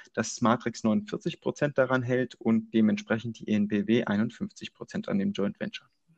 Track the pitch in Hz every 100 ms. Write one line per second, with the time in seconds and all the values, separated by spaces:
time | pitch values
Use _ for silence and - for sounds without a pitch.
0 | - - 113 - 113 117 120 - 113 107
1 | 104 - 175 - - - 147 139 127 131
2 | 123 127 123 - 113 113 110 110 107 101
3 | - 113 117 - - 107 104 104 101 117
4 | - 104 117 - 98 - - - - 92
5 | 95 98 101 101 101 - - - - _
6 | _